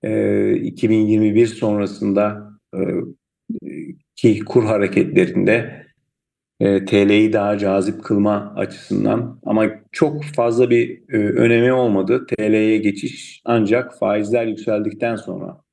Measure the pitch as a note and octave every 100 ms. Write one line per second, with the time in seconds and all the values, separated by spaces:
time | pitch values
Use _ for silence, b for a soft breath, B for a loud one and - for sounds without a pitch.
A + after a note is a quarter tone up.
0 | G#2+ A2 G#2 G2+ G2+ G#2 - - A2 A2
1 | G#2+ A2 A2 G#2+ A#2 A2 A2+ G#2 G2+ -
2 | G#2 G2 G#2 G#2 - - _ F#2+ F#2 F#2
3 | - - _ _ _ A3+ - - - -
4 | _ - A#2+ G#2 G#2+ B2 G#2+ G#2+ G2 -
5 | - - F2+ - - - - - - _
6 | _ _ _ _ _ _ G2+ G2 F#2+ G2+
7 | G2+ G#2 A2 G#2+ G2+ G#2 G2+ G2 G2 G#2
8 | - G#2 G#2 G#2 G#2 - G#2 - - G2+
9 | G#2+ A2 A#2+ - - G#2+ A2 - _ -
10 | D#3 D3 - - A#2 A#2 B2 A#2+ - -
11 | _ A2 G#2 - A#2 A#2 B2 B2+ A#2+ G2
12 | F#2+ B2+ - G#2+ G#2+ A2 G#2+ A2 G#2 G2+
13 | - - - - - A#2 G#2 A#2 B2+ -
14 | G2+ G#2 G#2 A#2+ A2+ G#2+ - G#2+ G#2+ G2+
15 | A#2+ A2 - F#2 F#2 - _